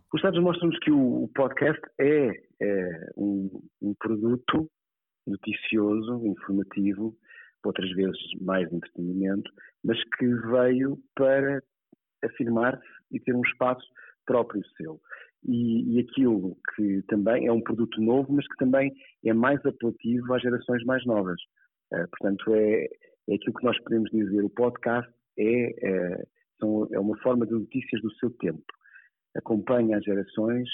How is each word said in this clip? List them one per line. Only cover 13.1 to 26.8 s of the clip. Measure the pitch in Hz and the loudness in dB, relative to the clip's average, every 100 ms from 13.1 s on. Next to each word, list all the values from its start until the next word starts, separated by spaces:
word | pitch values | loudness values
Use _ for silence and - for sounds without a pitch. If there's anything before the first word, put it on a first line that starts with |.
e | 120 | -6
ter | - 123 | -2 0
um | |
espaço | 123 - 127 127 - - - _ - | -2 0 0 0 -8 -20 -20 _ 0
próprio | 123 113 104 - - | 2 2 -4 -8 -12
seu. | 80 78 _ - - _ - | -12 -12 _ -20 -20 _ -2
E, | 120 120 113 127 120 | 0 2 2 2 0
e | |
aquilo | 123 135 127 107 90 - - - | 0 2 4 4 0 -6 -10 -2
que | 104 98 - | 0 0 0
também | 107 101 127 120 | 0 2 2 2
é | |
um | 117 | 0
produto | 113 110 113 - | 0 -2 -2 2
novo, | 110 127 139 | 2 2 2
mas | 143 - | 0 0
que | - | 0
também | 131 135 139 135 - _ 113 | 2 4 2 -4 -20 _ 2
é | |
mais | 113 127 143 143 | 4 4 4 0
apelativo | - 117 - 113 123 123 | 0 -4 -2 -2 -2 0
às | 127 | 0
gerações | 123 120 123 123 117 | 0 -2 0 -2 0
mais | 131 123 | 0 2
novas. | 107 92 87 - _ _ _ _ | 0 0 -4 -10 _ _ _ _
Eh, | - 87 | -6 -6
portanto, | - 101 98 110 | -4 -2 -2 2
é, | 110 107 107 71 - - _ - | 4 4 2 -2 -10 -20 _ -4
é | 101 | -2
aquilo | - | -2
que | - 123 | -2 0
nós | 107 | -2
podemos | - 113 107 | 0 0 2
dizer: | 110 101 101 | 0 2 0
o | 101 | 0
podcast | 120 123 120 120 120 120 _ _ - | 0 0 0 -2 -2 -4 _ _ -2
é, | 107 120 120 - 98 | 2 2 0 -2 -2
eh, | 92 90 - - _ _ _ | 0 -2 -4 -10 _ _ _
são, | 107 107 | 0 0